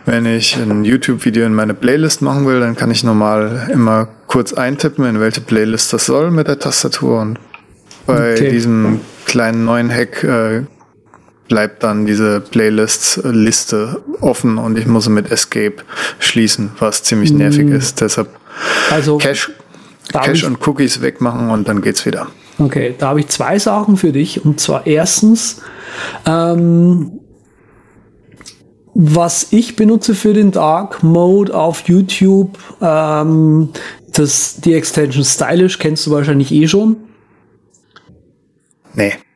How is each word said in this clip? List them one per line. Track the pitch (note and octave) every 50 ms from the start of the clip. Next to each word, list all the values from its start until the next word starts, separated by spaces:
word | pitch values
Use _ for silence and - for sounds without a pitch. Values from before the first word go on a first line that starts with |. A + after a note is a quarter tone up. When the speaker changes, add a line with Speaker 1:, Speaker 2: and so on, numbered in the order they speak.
| _
Speaker 1:
wenn | - A#2 A#2 A#2
ich | A#2 A2+ A2+ A2 - -
ein | B2+ A#2+ G#2+ G#2 G#2 G#2
YouTube-Video | G#2 B2+ B2+ - - B2 A2+ - B2 G#2+ A#2 A2+
in | A2+ A2
meine | G#2+ G#2+ G#2+ G#2
Playlist | - - B2 C3 D3+ D#3+ D3+ D3+ -
machen | C#3+ C3+ C#3 C#3 C#3
will, | C3+ C3 B2+
dann | A#2+ A#2 A2+
kann | - - A#2
ich | A2+ G#2 -
normal | A#2 A2 G#2+ G#2+ G#2+ G#2+ G#2+ G#2+ A2 A#2 B2 - -
immer | C#4 B2 A#2 A2+ A2 A2 A2 A2+ - - _
kurz | - - B2+ A#2 -
eintippen, | - - B2+ B2 C#3+ C#3+ - D3+ C#3+ - C3+
in | B2 A2+ G#2+
welche | A2 A2 A2 -
Playlist | A#2+ - A2+ A2 G#2+ A2 A2+ G#2+ - -
das | - A2 -
soll | - C3 C#3 D#3 F3
mit | E3+ D#3+ D3 C#3+
der | C#3+ C#3
Tastatur. | - C#3+ - - - C3 - - C3+ B2+ A#2+ A2+
Und | A2 G#2+ - - - - - - _ _ - _ _ _ - - -
bei | - B2+ A#2 A#2 A#2
Speaker 2:
Okay. | A2+ A2+ C#3+ C3+
Speaker 1:
diesem | B2+ A#2 A#2 A#2+ A2+ A2 A2 G#2+ A2 A2 - - - - -
kleinen | - - B2 A#2 A2+ A2+ A2+ A2+
neuen | A2+ A#2 A#2+ A#2+ A#2 A#2+
Hack, | A#2 A#2+ - - - -
äh, | - B2+ A#2 A2+ A2 A2 A#2 C3+ - _ _ _ _ _ _ _ _ - - _ _ _ _ _
bleibt | _ A#2 G#2+ G#2 G#3 - - -
dann | A2 G#2 G#2+ G#2+
diese | G#2 G#2 G#2 A2 G#2+ G#2 G#2
Playlist-Liste | G2 - - A#2 A2 G#2+ G#2+ G#2+ A2 A2 - - - - - - - C3+ A#2 A2+ G#2+ A2+ - - - - A#2 G#2+ G#2+ A#2 C#3+ - - C#4 D#4+ -
offen | - C3+ A#2+ - - A#2+ A2 A2
und | A#2 A2+ A2
ich | A2+ A2
muss | A#2 A#2 A2+ G#2+ G#2+
mit | G#2+ G#2 G2+ -
Escape | A2+ G#2 - - - A#2 G#2+ G#2 G2+ - - - - - - - - -
schließen, | - - - A#2+ A2+ G#2 - - G#2+ G2+ A2 -
was | A2+ G#2+ G2+ - -
ziemlich | - A#2 G#2+ G#2 D#3
nervig | D3 D3 C#3+ C#3+ D3 D3 D3 D3
Speaker 2:
Mm. | C#3
Speaker 1:
ist. | C3+ B2+ - - -
Deshalb | A#2 G#2 - - G#2 - - - _ - - - - - - - - -
Speaker 2:
Also, | D3+ D#3 C#3 D3+ D3 D3
Speaker 1:
Cache, | C#3+ C#3 C#3 - - - - - - _ - - - - - _ - -
Speaker 2:
da | - D3
hab | C3
Speaker 1:
Cache | B2 C#3+ E3+
Speaker 2:
ich | D3
Speaker 1:
und | C#3 B2 A#2+ -
Cookies | D3 C#3 - C#3 A#2+ - -
wegmachen | B2+ C3 - - B2 A#2+ A#2+ A#2+ A#2 A2+
und | A2+ G#2+ G2+ A2
dann | G#2+ G2+
geht's | F2+ - G2 - -
wieder. | - - - - - - - - - - -
Speaker 2:
Okay, | D3+ C3+ - C#3+ B2 B2 B2+ -
da | D3+ C3+
habe | C#3+ D3+
ich | C#3+ -
zwei | - - A#2+ C3 F3+ G#3
Sachen | - A3+ G3+ G#3 G#3 G#3 G3+
für | F#3+ - E3
dich. | C3+ C#3 D#3 F#3 - - -
Und | D3+ C#3+ C3+
zwar | - - C#3+ C3 -
erstens, | D#3+ D3+ D#3 E3 - - - G#3 G#3+ A3+ A3+ - - - - - - - - - - - - - - - - -
ähm, | E3 D#3+ E3+ E3+ E3+ E3+ E3+ E3+ E3+ E3+ E3+ F3 F3 F3 F3 D3 - - - - _ - _ _ _ _ _ _ _ _ _ _ _ _ _ _ _ _ _ _ _ - _ - - - _ _ _ _ _ _ _ _
was | G#3 E3 D3 D3+ E3+ E3+ E3+ E3 - - -
ich | - A3 A#3 - -
benutze | - A3 G#3+ A3+ A3 - - G#3+
für | F#3+ - G#3+ G#3
den | G#3+ G#3 G3
Dark | F3+ F3+ D#3 D3+ D#3 F3 G#3 - - -
Mode | - D#3+ E3 E3+ F3 F3+ F#3+ G3+ G3+ F#3+ -
auf | - D#3 E3+ E3 - - -
YouTube, | F3 F#3+ F#3+ F#3 - - F#3+ F#3+ F#3+ G3 G3 F#3+ - - - - - _
ähm, | G3+ E3 D#3 D#3 D#3 D3+ D3+ D3+ D3+ D#3+ D#3+ D#3+ D#3+ D#3 D3+ D#3 D#3+ C#3+ - - - - - - - -
das, | - - D3 C#3 - - - - - -
die | - E3+ E3
Extension | D#3 - - - D#3+ D3+ C3+ B2+ C#3 C3+
Stylish, | - - - D#3 B2 D#3+ F3+ F#3 F3+ F3+ -
kennst | - D#3 D#3 D#3 -
du | D#3
wahrscheinlich | D3 C#3+ C#3+ D#3 D3 C#3 C#3 C3+
eh | - D3+ D#3 D#3
schon. | - G3 G#3+ A3 A3 A3 - - _ _ _ _ _ _ _ _ _ _ _ _ _ _ _ _ _ - _ _ - _ _ _ _ _ _ _ _ _ _ _ _ _ _ _
Speaker 1:
Nee. | - - G#2 G2+ G2 - _ _ _